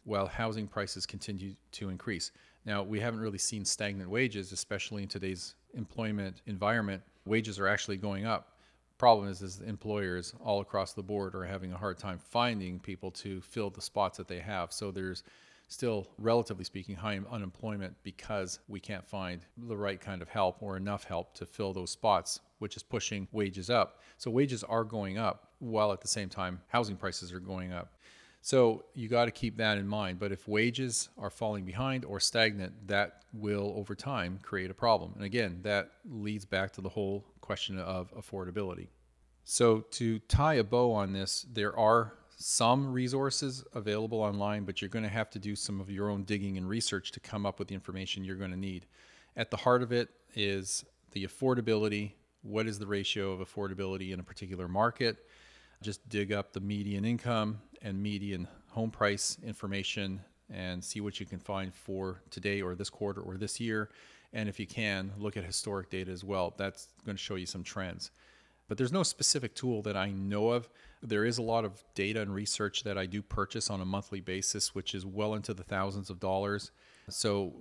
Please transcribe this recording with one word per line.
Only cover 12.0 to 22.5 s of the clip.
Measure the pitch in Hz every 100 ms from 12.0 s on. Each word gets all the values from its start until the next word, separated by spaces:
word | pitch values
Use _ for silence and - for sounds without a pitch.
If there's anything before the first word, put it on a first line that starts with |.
| 101 90
finding | - 120 120 110 92 90
people | - 92 95
to | - 101 95
fill | - - 101
the | 101
spots | - 113 95 -
that | 90
they | 87
have. | 90 98 85
So | - 104
there's | 95 92 90 - - - - _
still, | - 123 107 90 -
relatively | 110 117 113 95
speaking, | 92 98 92
high | 95 107 98 101
unemployment | 117 95 - 110 104 92 -
because | 98 - - 104 92 - -
we | 101
can't | - 98 -
find | 101 92 90 - -
the | 117 104
right | 101 95
kind | - 95
of | 85
help | 110 95 -
or | 104 95
enough | 98 101
help | - 87 -
to | - -
fill | - 101
those | 92 87
spots, | - 110 95 - - -